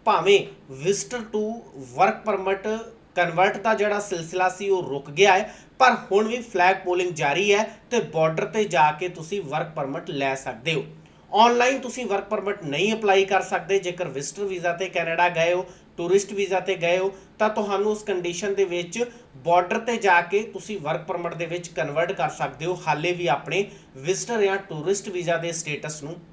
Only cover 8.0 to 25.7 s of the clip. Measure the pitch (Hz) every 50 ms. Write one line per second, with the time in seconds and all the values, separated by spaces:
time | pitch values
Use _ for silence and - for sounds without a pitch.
8 | 165 - - 160 160 160 160 - 208 202 - 220 208 170 175 165 151 151 156 -
9 | 185 180 175 165 156 - 202 202 170 135 147 156 160 156 - 160 139 135 139 170
10 | - - 160 139 139 135 135 135 - 135 120 113 127 165 160 135 - - - -
11 | - - - - - - - 208 226 240 240 240 247 262 277 254 233 233 - 254
12 | 247 185 202 196 196 - 214 214 185 202 202 - 170 143 143 156 190 220 220 220
13 | 214 202 190 196 196 190 202 185 185 - 196 175 170 160 196 196 180 180 175 180
14 | 175 151 127 139 143 - - 196 202 196 190 175 170 175 170 170 190 180 - 175
15 | 165 165 165 170 175 175 165 165 165 175 180 180 180 - - - - - _ -
16 | 170 170 190 202 202 - 214 196 196 175 190 185 180 196 185 170 165 170 180 185
17 | 190 196 190 - - - - - 214 214 214 220 208 202 196 196 208 214 214 208
18 | - - 190 180 170 175 170 175 208 196 196 196 190 175 175 175 170 170 - 233
19 | 240 240 - - - - - 131 127 170 170 175 180 180 220 220 220 247 233 214
20 | 202 190 175 175 170 175 196 208 226 - - 185 - - 214 185 143 151 160 -
21 | - 185 180 175 170 170 160 160 170 160 170 175 175 - - 170 156 147 143 160
22 | 175 175 196 - 160 147 - - 151 135 135 131 160 175 180 175 - 160 147 147
23 | 160 175 180 170 175 160 143 - - 156 160 190 214 - - - - - - 131
24 | 135 170 190 - - 240 240 220 202 190 196 196 - - 165 151 147 185 202 196
25 | - 214 180 180 165 165 170 160 165 170 160 - - 151